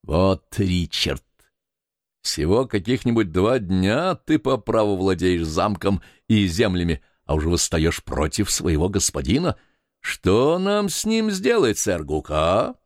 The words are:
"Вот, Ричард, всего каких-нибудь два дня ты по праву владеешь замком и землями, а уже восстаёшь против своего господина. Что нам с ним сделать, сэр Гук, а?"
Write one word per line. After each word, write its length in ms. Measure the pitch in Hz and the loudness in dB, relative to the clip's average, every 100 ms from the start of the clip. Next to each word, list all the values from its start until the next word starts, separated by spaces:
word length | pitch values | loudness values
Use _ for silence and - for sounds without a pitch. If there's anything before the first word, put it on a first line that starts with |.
"Вот, 440 | - 85 95 95 _ - | -2 0 2 0 _ -4
Ричард, 680 | 95 90 85 - - 69 _ _ _ _ _ _ _ _ _ _ | 0 0 -2 -4 -4 -6 _ _ _ _ _ _ _ _ _ _
всего 440 | - - 76 107 131 | -8 -4 2 2 2
каких-нибудь 680 | 107 85 127 123 117 101 | -4 -2 -2 0 0 0
два 260 | 85 104 131 | 0 2 0
дня 560 | 92 92 95 120 185 175 | 0 0 2 0 -2 -6
ты 240 | - 151 | 0 0
по 160 | 131 127 | 2 -2
праву 400 | 107 113 104 95 | 0 0 2 0
владеешь 480 | 95 90 90 87 | 0 2 0 0
замком 580 | 80 80 101 101 98 98 - _ - | -2 -2 -2 0 -2 -2 -4 _ 0
и 180 | 110 95 | 2 2
землями, 560 | 82 110 90 85 78 _ _ - | 2 0 2 0 -2 _ _ -4
а 100 | 76 | -2
уже 140 | 78 | 0
восстаёшь 520 | 85 - 82 80 - | 0 0 0 0 -2
против 480 | - - 76 - 101 | -6 -4 -2 -2 -2
своего 380 | - 90 78 92 | -2 0 0 0
господина. 680 | 101 - - 65 139 175 - _ _ _ _ | 0 -2 -2 -2 0 0 -4 _ _ _ _
Что 600 | - - 92 104 139 175 | -12 -4 2 4 4 2
нам 280 | 190 208 202 | 0 0 -2
с 160 | - | -4
ним 280 | 214 226 214 | 0 0 0
сделать, 480 | 190 233 233 131 101 | 0 0 2 0 -2
сэр 260 | - 87 71 | -2 -2 -2
Гук, 260 | 78 73 | -4 -2
а?" 440 | 76 80 101 165 254 | 0 2 2 0 -6